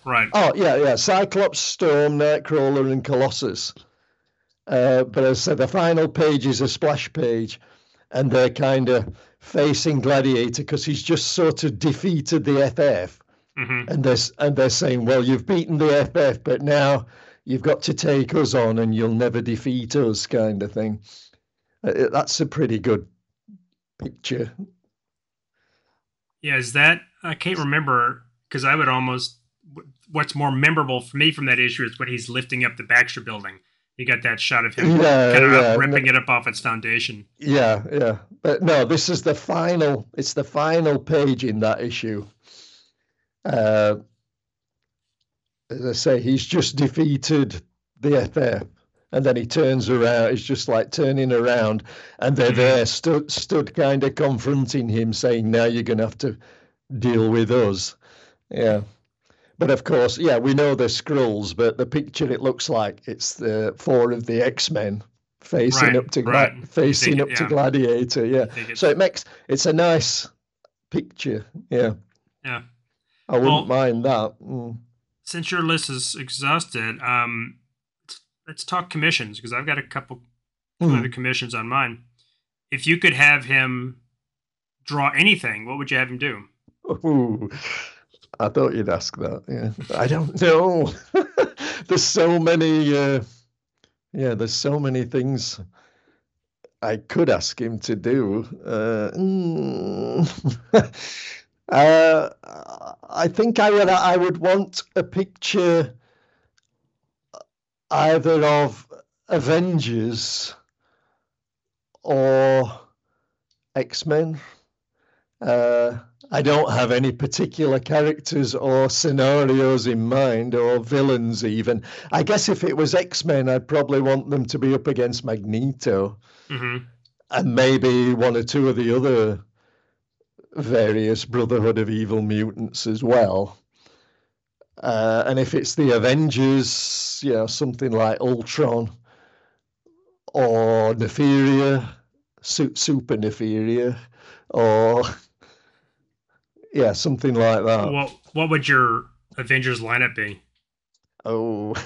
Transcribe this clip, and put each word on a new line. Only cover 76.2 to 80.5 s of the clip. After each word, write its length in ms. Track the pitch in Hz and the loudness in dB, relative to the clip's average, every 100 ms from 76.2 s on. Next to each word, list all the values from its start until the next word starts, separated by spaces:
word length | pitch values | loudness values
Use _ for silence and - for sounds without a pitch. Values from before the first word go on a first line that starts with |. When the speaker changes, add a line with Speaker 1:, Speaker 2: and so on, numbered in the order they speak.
| 127 139 143 165 160 120 110 113 | -10 -6 -2 -2 -2 -6 -8 -6
Speaker 1:
um, 560 | 123 123 117 117 120 120 _ _ _ _ - | -2 -2 -2 -4 -10 -14 _ _ _ _ -20
let's, 140 | - _ _ - | -20 _ _ -20
let's 180 | 156 | -16
talk 240 | - 180 180 | -8 -6 -6
commissions, 480 | 156 160 156 107 104 | -2 0 0 -4 -12
'cause 120 | 113 | -10
I've 140 | 123 147 | -6 -4
got 100 | 143 | -6
a 40 | |
couple, 400 | - 139 - 123 _ _ _ | -6 -10 -12 -16 _ _ _